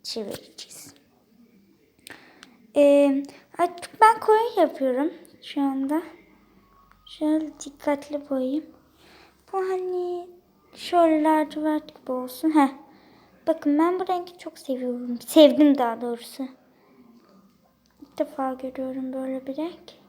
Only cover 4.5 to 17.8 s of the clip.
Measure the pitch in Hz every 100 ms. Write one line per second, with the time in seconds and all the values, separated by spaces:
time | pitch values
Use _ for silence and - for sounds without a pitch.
4.5 | 480 294 - 269 254 311 - - - -
5.5 | 285 277 269 269 311 - - _ _ _
6.5 | _ _ _ _ _ - - 302 311 311
7.5 | 285 285 - - 285 285 294 285 269 254
8.5 | 294 - - _ _ - - - _ _
9.5 | 381 381 370 370 359 359 349 359 - _
10.5 | _ _ - - 349 330 311 302 311 302
11.5 | 311 311 302 302 - - 254 254 - 320
12.5 | 311 269 - - - _ _ _ _ -
13.5 | 320 294 294 339 370 370 359 349 - 320
14.5 | - - 254 247 247 247 240 - 320 294
15.5 | 247 294 277 240 226 240 233 - - 262
16.5 | - _ _ _ _ - - _ - _
17.5 | _ _ _